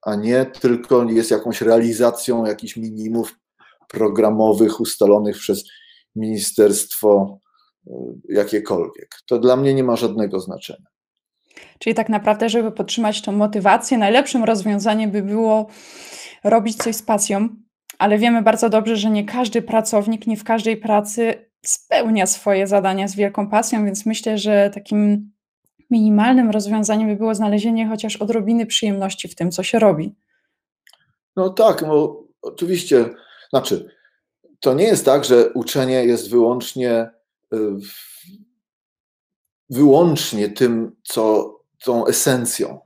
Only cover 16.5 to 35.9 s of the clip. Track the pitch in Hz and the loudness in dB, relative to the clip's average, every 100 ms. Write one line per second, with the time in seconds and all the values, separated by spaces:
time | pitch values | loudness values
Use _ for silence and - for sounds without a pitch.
16.5 | 226 214 220 233 220 - 214 - 196 226 | 2 0 -4 -6 -6 -2 -2 0 -2 -4
17.5 | - _ _ _ - 202 208 233 233 220 | -6 _ _ _ -2 2 2 4 4 2
18.5 | 220 233 214 214 220 214 214 208 240 240 | 2 2 2 0 -2 0 -2 -2 -4 -2
19.5 | 233 226 226 220 214 208 220 - 214 - | -2 0 -2 0 -2 -2 -4 -4 -6 -2
20.5 | 226 220 220 220 208 208 - 226 - _ | -2 0 -4 0 0 0 -4 -2 -4 _
21.5 | _ - - _ - 233 220 185 - - | _ -8 -8 _ -2 2 0 0 -2 0
22.5 | 190 196 202 190 190 196 196 202 202 208 | 0 2 0 0 -2 -4 -2 -2 -2 -2
23.5 | 208 233 226 208 196 226 220 - 214 208 | 0 0 -2 -2 -2 -4 -4 -4 -4 2
24.5 | 208 202 202 202 208 208 208 208 _ _ | 2 2 -2 -4 0 2 0 -4 _ _
25.5 | _ _ _ _ 233 214 208 226 262 233 | _ _ _ _ 2 4 4 4 4 4
26.5 | 214 202 220 202 214 220 208 220 208 220 | 0 -2 -2 0 0 0 -2 -2 -2 0
27.5 | 208 220 226 220 220 220 - 208 233 202 | 0 0 -2 -2 -4 -8 -6 -4 -2 0
28.5 | 233 233 - 214 196 190 - 180 - 175 | -2 0 -2 -2 -2 -4 -8 -14 -6 -6
29.5 | 175 190 226 214 156 180 - _ _ _ | -4 -2 4 4 2 -4 -10 _ _ _
30.5 | _ _ _ _ _ _ _ _ - 185 | _ _ _ _ _ _ _ _ -4 -4
31.5 | 190 220 - 156 151 151 - - _ - | 4 4 4 2 2 2 -4 -20 _ -16
32.5 | - 175 175 - 135 117 - _ - _ | -8 -4 -4 4 4 4 -4 _ -20 _
33.5 | 135 - 90 - _ _ _ _ _ _ | -4 -2 -6 -6 _ _ _ _ _ _
34.5 | _ 139 135 214 190 - 139 135 123 - | _ -2 2 2 2 2 2 4 4 4
35.5 | 127 117 143 131 | 0 -4 -2 0